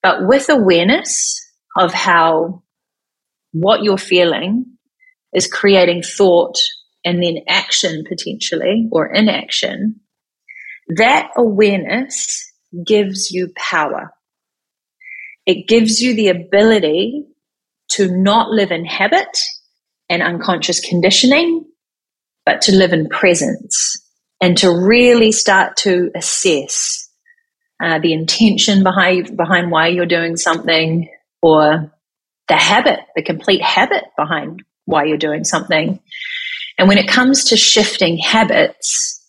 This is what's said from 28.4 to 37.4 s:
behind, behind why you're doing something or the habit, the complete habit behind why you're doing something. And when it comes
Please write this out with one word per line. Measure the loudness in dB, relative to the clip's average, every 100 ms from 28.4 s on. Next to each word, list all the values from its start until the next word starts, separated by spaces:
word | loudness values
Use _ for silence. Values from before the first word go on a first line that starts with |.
| 2 4 2 4
behind, | 4 2 2 0 -2 -6
behind | 0 0 0
why | 0 0
you're | 0 0
doing | 0 -2 -2
something | -2 -2 0 0 0 -2 -4 -14 _ _
or | 4 6 4 2 -4 _ _ _ _ _ -2
the | 0
habit, | 2 2 2 0 -4 -8
the |
complete | -6 -6 0 0
habit | 0 0 0 -2 -4 -6
behind | -4 -4 -8 -16 _ _ -2
why | 0
you're | 0 -2
doing | -2 -4
something. | -4 -4 -2 -2 -2 -6 _ -18 -14 -12 -12 -12 -12 0
And | 2
when | 4
it | 2
comes | 2 2 2